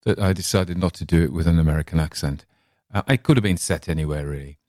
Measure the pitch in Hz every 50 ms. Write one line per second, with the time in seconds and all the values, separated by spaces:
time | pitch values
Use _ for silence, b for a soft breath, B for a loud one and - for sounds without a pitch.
0 | _ 110 98 - 104 95 95 92 90 - - 98 92 87 87 87 90 90 - -
1 | - - 87 82 85 71 65 87 82 85 85 82 80 78 78 78 78 - - 80
2 | 78 78 - - - 73 71 - - _ _ _ _ _ _ _ _ _ - 101
3 | - - 135 127 _ - 156 123 104 101 90 85 - - 90 78 - - 80 78
4 | 78 76 76 73 73 71 73 71 69 69 73 _ _